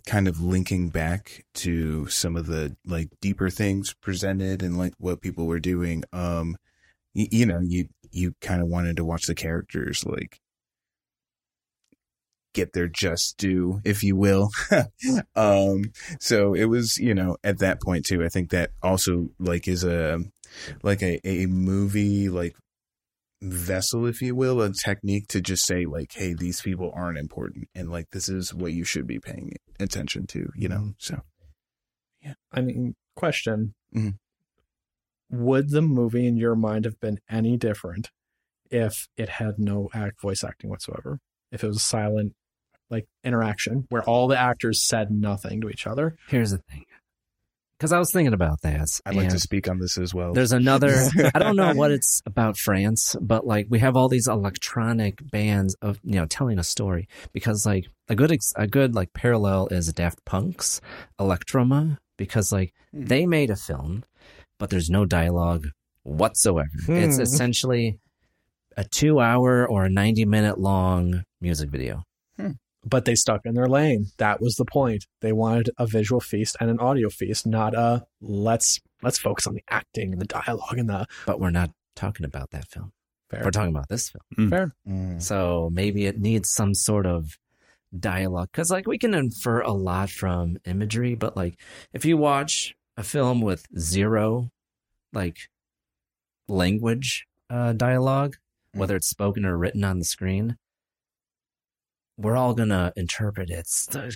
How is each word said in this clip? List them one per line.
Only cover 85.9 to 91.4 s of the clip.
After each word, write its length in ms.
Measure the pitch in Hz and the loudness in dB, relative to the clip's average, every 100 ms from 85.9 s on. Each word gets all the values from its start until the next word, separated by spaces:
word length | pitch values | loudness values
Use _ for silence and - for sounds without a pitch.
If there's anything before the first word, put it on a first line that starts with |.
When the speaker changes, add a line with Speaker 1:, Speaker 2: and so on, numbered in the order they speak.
| 101 | 0
Speaker 3:
it 160 | 98 110 | 0 0
needs 300 | 104 113 - | 0 2 0
some 240 | - 101 | 0 0
sort 320 | 98 - 104 95 | 2 2 2 2
of 320 | 87 76 - _ _ _ _ _ 90 | 0 -2 -10 _ _ _ _ _ -8
dialogue. 520 | 107 92 95 90 92 | -4 -2 -2 -2 -4
'Cause, 180 | - 170 | -4 -2
like, 160 | 185 208 | -2 -2
we 120 | 226 | -2
can 160 | 240 | 0
infer 480 | 180 127 110 123 117 | 2 0 -2 -2 0
a 100 | 117 | 0
lot 380 | 101 92 90 95 | 0 0 -2 -2
from 480 | - 95 87 85 85 - | -4 -2 0 -2 -4 -4
imagery, 480 | 95 104 113 123 | -4 -2 -2 -2
but, 200 | 117 107 | -2 -4
like, 220 | 98 | -4